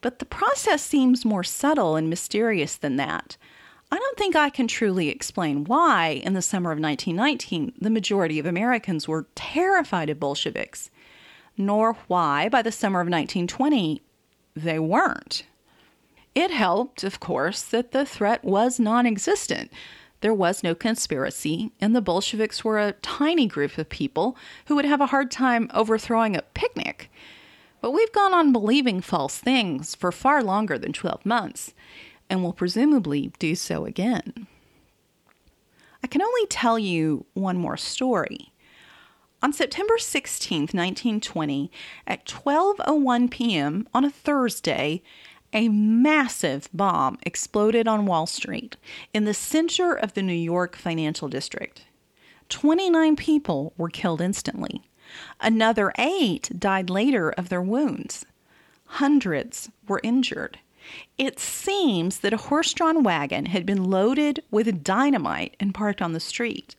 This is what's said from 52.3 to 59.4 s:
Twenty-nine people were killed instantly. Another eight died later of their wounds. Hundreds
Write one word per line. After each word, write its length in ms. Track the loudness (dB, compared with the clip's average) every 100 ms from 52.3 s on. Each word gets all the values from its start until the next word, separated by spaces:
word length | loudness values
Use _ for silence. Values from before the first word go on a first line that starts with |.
| -20 _
Twenty-nine 680 | 0 2 4 4 4 4 4
people 580 | 4 2 2 -2 -4 -4
were 140 | -6
killed 320 | -2 -2 0
instantly. 640 | -2 -2 -4 -6 -8 -10 _ _ -20 -20 -20 -4
Another 500 | 2 4 4 4 0 0
eight 520 | 0 2 0 0 -6 -4
died 300 | 0 0 0
later 400 | 0 2 2 0
of 220 | -2 -4
their 100 | -2
wounds. 640 | 0 0 0 -2 -8 -12 -16 _ _ _ _ _ _
Hundreds 840 | -2 4 4 4 -2